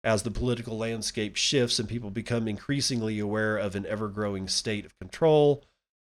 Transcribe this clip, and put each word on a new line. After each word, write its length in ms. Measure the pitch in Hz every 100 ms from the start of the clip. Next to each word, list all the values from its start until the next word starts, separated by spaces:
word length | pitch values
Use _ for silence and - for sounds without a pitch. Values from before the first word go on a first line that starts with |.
| 110
As 180 | 107
the 80 | 113
political 460 | 104 123 117 117 110
landscape 600 | 113 113 107 - 107 92
shifts 420 | - 143 120 -
and 80 | 104
people 240 | 117 104
become 340 | 104 110 117 110
increasingly 760 | 101 - 139 127 123 110 107
aware 380 | 104 107 110 107
of 160 | 101
an 120 | 98 95
ever-growing 640 | 107 107 101 104 98 95
state 360 | - - 107 82
of 140 | _
control, 640 | 92 - 160 156 147 139 _ _ _ _ _